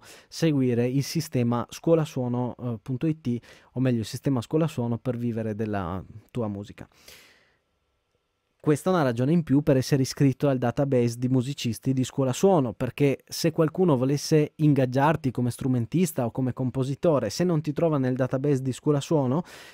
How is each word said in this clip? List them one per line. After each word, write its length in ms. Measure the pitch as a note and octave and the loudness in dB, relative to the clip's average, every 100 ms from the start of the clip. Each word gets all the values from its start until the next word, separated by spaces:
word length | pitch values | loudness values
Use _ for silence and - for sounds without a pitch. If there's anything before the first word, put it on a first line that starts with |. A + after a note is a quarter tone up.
| - - _ | -8 -20 _
seguire 600 | - E3 C#3+ B2+ A#2 B2 | -2 0 2 2 2 2
il 160 | C#3 | 0
sistema 640 | C3 E3 D#3 B2+ A#2+ A#2+ - | -2 -4 -2 0 0 0 -4
scuolasuono, 840 | - D#3+ E3 D3+ C3+ B2 B2 B2 - | -6 2 2 2 -4 -4 -2 -4 -6
eh, 220 | B2 A2+ | -8 -8
punto 240 | - B2+ D#3+ | -6 -4 -2
it, 360 | D#3 B2+ A#2 - - _ | -2 -4 -4 -6 -20 _
o 60 | B2 | -2
meglio 200 | C3 A#2 | 0 0
il 60 | G#2+ | -2
sistema 360 | B2+ C#3+ B2+ | -4 -2 -2
scuolasuono 560 | - D#3 D#3+ - A#2+ A#2 | -2 -2 -2 -2 -4 -4
per 200 | B2+ A#2+ | -4 -4
vivere 380 | A#2+ A2+ A2 G#2+ | -4 -4 -6 -4
della 480 | G#2+ G2+ E2+ F#2 - G#2+ _ | -4 -4 -4 -6 -10 -18 _
tua 160 | B2+ G#2+ | -6 -6
musica. 400 | G2+ G2+ - - _ - - - _ _ _ _ _ _ _ _ _ _ _ _ _ | -6 -10 -16 -20 _ -20 -20 -20 _ _ _ _ _ _ _ _ _ _ _ _ _
Questa 260 | D3 D3 F#3 | 0 0 2
è 40 | |
una 100 | F#3 | 2
ragione 300 | C3 A#2 C3 | 2 0 2
in 100 | F3 | 2
più 180 | D#3 C3+ | 2 0
per 140 | D3+ C3 | 4 2
essere 280 | - C#3+ | 2 0
iscritto 440 | C3 - C#3 - D3 | 0 2 2 2 0
al 100 | C3 | 0
database 600 | B2 - C#3 B2+ A#2+ A#2 | -2 0 0 2 2 0
di 100 | B2+ | 0
musicisti 640 | C3 B2 C#3+ B2 A2 C3 | 0 0 -4 -6 -4 -2
di 140 | C3 B2 | 0 -2
Scuola 260 | - C3 | -2 -2
Suono, 400 | - G3 F3 B2 | 2 4 4 2
perché 500 | - B2 - C#3+ - _ | -4 -6 0 0 0 _
se 240 | - E3 | -4 -2
qualcuno 460 | D#3+ D#3 E3 F#3 B2+ | 2 0 2 2 4
volesse 560 | C3+ C#3+ - D#3 D3+ - | 2 0 2 2 2 2
ingaggiarti 760 | D3+ C3+ B2+ B2+ D3 D#3 C3 | 4 4 2 2 2 2 -2
come 200 | B2+ B2 | -2 -2
strumentista 720 | - C3 B2+ A2+ D#3 F#3 - | -2 -2 0 0 0 0 0
o 80 | A#2 | -4
come 220 | - B2+ | -2 -4
compositore, 760 | - B2+ C3+ C3 C3+ F3 C#3 A2 | -2 -4 -2 -4 0 2 2 0
se 140 | - | -2
non 160 | F3+ D#3 | 0 0
ti 140 | D3+ | -2
trova 240 | C#3+ E3 D3 | 0 0 2
nel 180 | B2+ C3 | 0 0
database 460 | B2+ C3 D3 C3+ | -2 0 0 0
di 100 | C3+ | 0
Scuola 300 | A#2+ D3+ D3 | -4 0 0
Suono, 420 | - E3+ B2+ D3+ - - - | 0 0 2 -2 -4 -14 -20